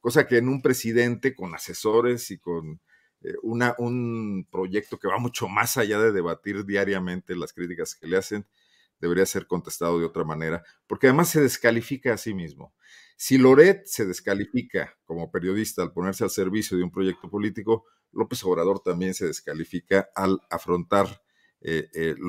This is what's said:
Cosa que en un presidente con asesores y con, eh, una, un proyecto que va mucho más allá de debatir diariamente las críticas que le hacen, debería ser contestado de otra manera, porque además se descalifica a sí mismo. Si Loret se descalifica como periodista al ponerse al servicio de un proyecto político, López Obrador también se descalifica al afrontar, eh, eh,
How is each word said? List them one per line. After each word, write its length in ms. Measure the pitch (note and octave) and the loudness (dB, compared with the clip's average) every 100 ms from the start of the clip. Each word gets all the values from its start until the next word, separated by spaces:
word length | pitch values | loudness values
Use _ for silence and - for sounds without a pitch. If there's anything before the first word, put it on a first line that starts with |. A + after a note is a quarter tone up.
Cosa 260 | A#2+ C#3 C3 | 2 4 6
que 120 | A#2+ | 4
en 100 | B2 | 4
un 140 | C3+ | 2
presidente 720 | C3+ B2 A#2 A#2 A#2+ A2+ C3+ | 2 2 2 2 2 0 -4
con 220 | - F#2 | -4 -10
asesores 800 | D#2+ - - A2 A2 B2 A#2+ - | -12 -12 -6 2 2 2 0 -6
y 60 | F2+ | -12
con, 420 | - E2+ D#2 D#2+ _ _ _ _ | -8 -8 -8 -14 _ _ _ _
eh, 140 | - - | -12 -8
una, 320 | A2 A#2 B2 B2 | -4 0 0 0
un 720 | A#2+ B2 A#2+ A2+ G#2+ F#2+ - | -4 -2 -4 -4 -6 -6 -6
proyecto 480 | F#2 F#2 G#2 - G#2+ | -6 -4 -4 -6 -6
que 80 | G2 | -4
va 100 | G2 | -2
mucho 280 | A#2+ - G2+ | -4 -4 -4
más 300 | G#2 A2+ C3 | -2 0 0
allá 240 | G#2+ G#2 | 0 2
de 100 | A2+ | 2
debatir 540 | G2 E2+ E2+ G2+ G2+ | 2 -2 -4 -6 -6
diariamente 720 | G2+ G2 G2 G2 F2+ F2+ - F2+ | -2 0 0 -2 -4 -6 -8 -8
las 160 | D#2+ | -8
críticas 420 | - F2 E2+ D#2+ | -8 -10 -8 -10
que 140 | - E2 | -10 -2
le 80 | F#2 | -2
hacen, 280 | - G#2 - _ _ _ _ _ | 0 -6 -10 _ _ _ _ _
debería 260 | E2+ F2 F#2+ | 0 2 2
ser 200 | G2 - | -2 -4
contestado 540 | F2+ - - E2+ E2+ | -6 -6 -4 0 0
de 40 | |
otra 200 | E2 E2+ | -2 -4
manera, 400 | D#2 D#2 D#2+ E2+ - _ - | -6 -4 -4 -6 -10 _ -10
porque 180 | G#2 C3 | 2 4
además 220 | C#3+ E3 | 6 4
se 120 | D#3 | 4
descalifica 760 | C3 - A#2+ A#2 - C3+ B2+ | 2 2 2 2 -2 -4 -4
a 20 | G#2+ | -4
sí 180 | A2+ | -4
mismo. 400 | F#2+ D#2+ C#2 C#2 _ _ - _ - | -8 -8 -14 -20 _ _ -20 _ -10
Si 220 | - C3 | 2 6
Loret 480 | B2+ C3 F3+ F#3+ - | 10 10 10 6 -2
se 180 | - | -4
descalifica 920 | G2 F2+ G#2 G2 G2+ B2 - F#2 D2+ _ | -4 -4 -2 -2 -2 -4 -4 -4 -6 _
como 260 | - E2 E2 | -10 -10 -6
periodista 520 | F#2 F2+ G#2 G#2+ - | -4 -2 -2 -2 -4
al 100 | F2 | -4
ponerse 320 | F2 F#2 F#2+ | -4 -4 -2
al 60 | G#2 | -2
servicio 460 | - F#2 G#2+ - F#2 | -2 -2 -2 -2 -2
de 60 | |
un 80 | F2+ | -2
proyecto 400 | F#2+ F#2+ F2 F2 | -2 -2 -4 -6
político, 540 | G#2 G#2 F#2 G#2 A2+ - _ _ | -4 -4 -4 -2 -2 -2 _ _
López 320 | - G#2+ B2 | -6 -6 -4
Obrador 380 | F#2 E2 F2+ G2 | -2 0 0 0
también 340 | F#2 F2 F#2 | -2 -2 -2
se 120 | F#2 F2 | -4 -4
descalifica 840 | D2 - D2+ D#2+ F2 - G2 - - | -6 -8 -10 -8 -8 0 0 0 -2
al 240 | G2 F#2+ - | 0 0 -4
afrontar, 720 | E2+ - F2 E2+ G2+ F#2+ - _ _ _ _ | -6 -2 -2 2 2 0 -4 _ _ _ _
eh, 280 | - D#2+ - | -4 -4 -4
eh, 220 | E2 D#2+ D2+ | -4 -4 -4